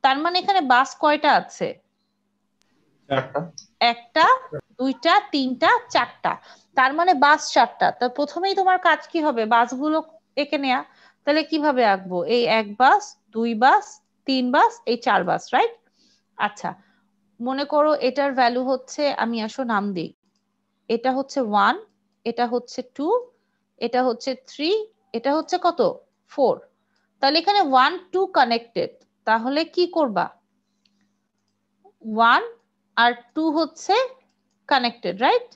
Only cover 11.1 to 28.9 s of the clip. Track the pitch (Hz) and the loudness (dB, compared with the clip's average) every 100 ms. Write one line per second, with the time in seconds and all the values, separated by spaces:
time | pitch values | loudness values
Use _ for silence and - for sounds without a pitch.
11.1 | _ - 302 302 320 294 254 226 190 185 | _ -2 -2 0 -2 0 2 2 0 -2
12.1 | 180 175 240 233 226 208 208 262 403 - | -6 0 0 2 0 -2 2 4 4 0
13.1 | - _ 220 233 220 262 392 - - _ | -20 _ -6 -4 2 4 4 0 -20 _
14.1 | _ - 262 247 285 427 453 - 240 233 | _ -4 -2 0 2 2 0 -6 -4 0
15.1 | 202 180 156 - 247 466 - _ _ _ | 0 0 -4 -2 0 0 -4 _ _ _
16.1 | _ _ - 208 - 170 - _ _ _ | _ _ -8 -8 -6 -12 -12 _ _ _
17.1 | _ _ _ 240 269 285 - 302 302 262 | _ _ _ -6 -6 -2 2 2 2 -2
18.1 | 262 277 262 240 247 254 262 - - 294 | -2 -2 2 0 0 -2 -4 -6 -4 -4
19.1 | - 226 233 220 - 247 214 202 180 156 | -2 -4 -4 -6 -6 -4 -2 -2 -6 -8
20.1 | _ _ _ _ _ _ _ - 233 254 | _ _ _ _ _ _ _ -6 -4 -2
21.1 | 254 269 285 226 208 202 349 440 _ _ | -4 -4 -6 -2 2 2 0 -10 _ _
22.1 | _ 233 233 240 240 240 - 247 - 302 | _ -10 -4 -2 -4 -6 -14 -14 -8 -2
23.1 | 494 494 _ _ _ _ _ 233 247 254 | -2 -4 _ _ _ _ _ -4 0 0
24.1 | 233 - 254 - - 311 427 427 _ _ | -2 -8 -10 -12 -6 -2 -2 -4 _ _
25.1 | 233 269 302 311 359 349 339 202 - _ | -6 -2 -2 -2 -2 -2 0 -2 -2 _
26.1 | _ _ - 240 - - _ _ _ _ | _ _ -2 0 0 -8 _ _ _ _
27.1 | _ 277 311 330 403 320 262 269 359 - | _ 0 0 0 0 2 4 2 -2 -6
28.1 | 370 381 339 240 233 233 - - | -4 0 0 2 0 -4 -6 -6